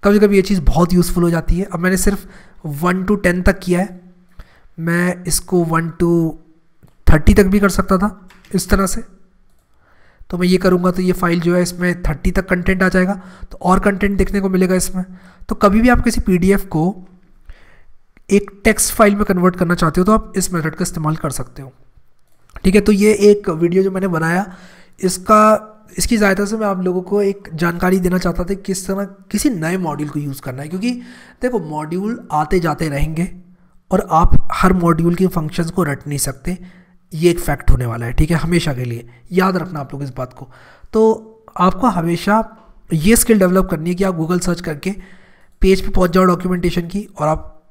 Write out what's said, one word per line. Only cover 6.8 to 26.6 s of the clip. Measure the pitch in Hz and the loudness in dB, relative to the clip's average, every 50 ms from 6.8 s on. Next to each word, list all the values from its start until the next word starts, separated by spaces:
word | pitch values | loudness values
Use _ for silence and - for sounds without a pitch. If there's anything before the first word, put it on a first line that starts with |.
| - - _ _ - | -20 -20 _ _ 6
thirty | - 156 151 151 - - | 6 6 8 8 6 6
तक | - 196 | 6 6
भी | 185 190 208 | 4 4 2
कर | 202 196 | 2 2
सकता | 180 - 185 - 196 180 | 0 0 0 0 0 0
था | 196 214 214 - - - - - _ _ - | 0 -2 -4 -8 -20 -20 -20 -20 _ _ -6
इस | 185 - - | -6 0 0
तरह | - 196 196 | 0 0 2
से। | 185 - 226 - - - _ - _ _ _ _ _ _ _ _ _ _ _ _ _ _ _ _ _ _ _ - _ | -2 -2 -6 -6 -8 -20 _ -20 _ _ _ _ _ _ _ _ _ _ _ _ _ _ _ _ _ _ _ -14 _
तो | - 175 | -4 -2
मैं | 180 | 0
ये | 180 185 180 | 2 2 2
करूँगा | 185 185 180 180 175 185 | 2 2 2 2 2 0
तो | 180 185 185 | -2 0 -2
ये | 180 180 | -2 -2
file | - - 170 170 175 | 0 0 -2 -2 0
जो | 165 175 175 | 0 0 2
है | 180 180 | 2 0
इसमें | 175 180 175 180 180 175 175 180 | -2 -4 -4 -4 -4 -4 -2 -2
थर्टी | - 156 135 - 185 | -4 -4 0 -2 0
तक | 180 196 185 - | 0 0 -2 -2
content | - 180 175 - 190 185 190 | -4 -2 0 -2 0 0 0
आ | 185 | 2
जाएगा, | 185 185 185 185 202 185 - - - - - - | 2 2 0 0 -2 -6 -8 -20 -18 -18 -16 -16
तो | - - | -16 -6
और | - - - - | 0 2 2 2
content | - 208 202 185 202 202 202 190 | 2 0 -2 0 -2 -2 0 0
देखने | 190 - - 202 | -2 0 0 -2
को | 190 196 | -2 0
मिलेगा | 185 185 185 180 185 | 0 0 2 2 0
इसमें। | 185 175 - - 185 185 - - - - - - _ - - | -2 -2 -2 -6 -6 -8 -8 -12 -20 -20 -20 -20 _ -10 -10
तो | 233 | -4
कभी | - - 202 190 220 | 2 2 4 4 4
भी | 226 247 | 4 4
आप | 247 240 - | 4 4 2
किसी | 240 220 - | 0 0 0
पीडीएफ़ | - - 185 175 170 190 196 196 196 | 0 0 0 2 2 2 2 0 -2
को | - - 156 160 180 208 - - - - _ _ _ - _ _ - - - - - - - - - - - _ _ _ - _ _ | -4 -4 -2 -2 -2 -4 -6 -16 -20 -20 _ _ _ -20 _ _ -20 -20 -20 -20 -20 -20 -20 -20 -20 -20 -20 _ _ _ -20 _ _
एक | 196 202 202 - - - _ | 0 0 0 0 -16 -2 _
text | - 107 - - - - | 0 0 0 -2 -4 2
file | - 226 208 202 | 2 2 4 4
में | 101 104 | 0 -2
convert | - 196 180 175 185 180 | -2 0 2 2 2 2
करना | - 180 170 175 | 2 -2 -2 0
चाहते | 175 180 160 156 185 | 0 0 0 0 0
हो | 180 | 2
तो | 202 220 | 2 2
आप | 220 220 - - | 0 0 -4 -6
इस | 196 175 - 185 | -4 -4 -2 -4
method | 170 151 160 156 | -4 -4 -6 -4
का | - 185 | -4 -6
इस्तेमाल | - - 165 156 151 160 | -6 -6 -4 -4 -4 -4
कर | 165 - 151 | -4 -6 -6
सकते | 127 - - - - - 135 | -6 -6 -10 -10 -12 -18 -18
हो, | 131 _ _ - - _ - - _ _ _ _ _ - _ _ _ _ - - | -18 _ _ -20 -20 _ -20 -20 _ _ _ _ _ -20 _ _ _ _ -2 0
ठीक | 190 185 | 2 4
है। | 214 | 4
तो | 202 208 208 | 4 4 2
ये | 190 202 214 214 202 202 | 4 4 2 2 4 6
एक | 208 208 202 202 - | 4 4 4 2 -6
video | 165 160 170 170 170 190 190 | -4 -2 -2 0 2 0 0
जो | 196 | 0
मैंने | 185 190 185 196 | -2 -4 -4 -2
बनाया | 175 160 170 165 170 180 202 196 - - - - - - - _ - _ | -2 -2 -2 0 -2 -2 -4 -6 -10 -20 -20 -20 -20 -20 -20 _ -14 _
इसका, | - 185 185 185 - - 220 214 214 214 214 208 - - - - _ - - - | -4 -4 -4 -4 0 2 4 6 6 6 4 2 0 -10 -20 -20 _ -16 -6 -4
इसकी | - - 240 220 | -2 0 0 2
सहायता | 208 196 190 190 208 | 2 2 0 0 -2
से | 196 220 | -4 -4
मैं | 220 | -4